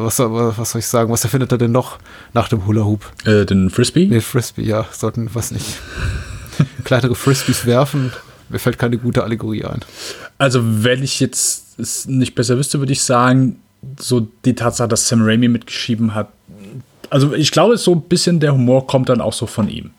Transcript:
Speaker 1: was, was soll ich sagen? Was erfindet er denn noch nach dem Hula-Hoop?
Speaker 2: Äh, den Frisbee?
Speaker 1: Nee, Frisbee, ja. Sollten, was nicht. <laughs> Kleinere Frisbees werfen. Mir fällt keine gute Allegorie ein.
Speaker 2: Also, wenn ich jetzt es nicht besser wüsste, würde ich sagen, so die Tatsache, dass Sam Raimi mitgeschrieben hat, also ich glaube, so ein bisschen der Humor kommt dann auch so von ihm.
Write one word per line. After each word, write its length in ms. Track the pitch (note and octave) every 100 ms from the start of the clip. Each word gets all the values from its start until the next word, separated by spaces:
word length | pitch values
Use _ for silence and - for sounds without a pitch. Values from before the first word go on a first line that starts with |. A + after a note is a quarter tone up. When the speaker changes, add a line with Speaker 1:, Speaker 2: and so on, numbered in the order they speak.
| A2
Speaker 1:
was, 140 | -
was 520 | A#2 A2+ A#2 G#2+ A#2
soll 80 | A#2+
ich 80 | -
sagen? 240 | A#2+ A2+
Was 120 | A#2 -
erfindet 260 | C3+ B2
er 60 | A#2+
denn 140 | A#2
noch 240 | B2 - - - - -
nach 140 | A#2 -
dem 180 | A2 F#2+
Hula-Hoop? 400 | A2 G#2+ G#2+ - - A2
Speaker 2:
Äh, 200 | G#2 G2+
den 240 | G2 F#2+
Frisbee? 380 | - B2 D#3+ F#3+
Speaker 1:
Nee, 140 | A#2
Frisbee, 420 | - B2 - -
ja. 220 | A2 G#2+ -
Sollten, 380 | - A2 A#2 A2
was 180 | A2 -
nicht. 140 | A2+ - - - - - - -
<laughs> 540 | - - - C#3 - -
Kleinere 300 | - C3 A#2+
Frisbees 500 | - C3+ - B2 A#2+
werfen. 480 | A#2+ C#3 D3 C3 - - - -
Mir 120 | A#2+
fällt 180 | B2+ -
keine 180 | B2 A#2
gute 260 | A#2+ A#2+
Allegorie 420 | A2 A2+ A2 G#2+ -
ein. 160 | - - - - - - -
Speaker 2:
Also, 240 | C#3 B2
wenn 400 | A2+ A2 A#2 B2+
ich 160 | C3+ -
jetzt 600 | B2+ - - - - -
es 260 | A#2 - -
nicht 300 | C3 A#2+ -
besser 220 | A#2 B2+
wüsste, 220 | D3 D3
würde 140 | C#3
ich 80 | C#3
sagen, 540 | - A#2+ B2 C3 C3 - _ _ C3 C3+
so 280 | - B2 A2 - C3
die 100 | A#2+
Tatsache, 320 | A#2+ A#2 A#2
dass 200 | A2 -
Sam 140 | A#2
Raimi 240 | A2 A2+ B2
mitgeschrieben 640 | A#2 - - - A2 A2+ G#2
hat, 140 | G2+ _ - G#2 G2+ C3+ - _ -
also 240 | C#3 C#3+
ich 180 | A2 C#3+
glaube, 260 | D#3 G3 A#3
so 140 | -
ein 80 | E3+
bisschen 360 | - F3+ F#3 E3+
der 140 | D3
Humor 340 | C3+ B2 C3 C3
kommt 220 | C3+ B2+
dann 100 | A#2
auch 140 | G#2
so 120 | - A#2
von 220 | - G#2
ihm. 240 | - -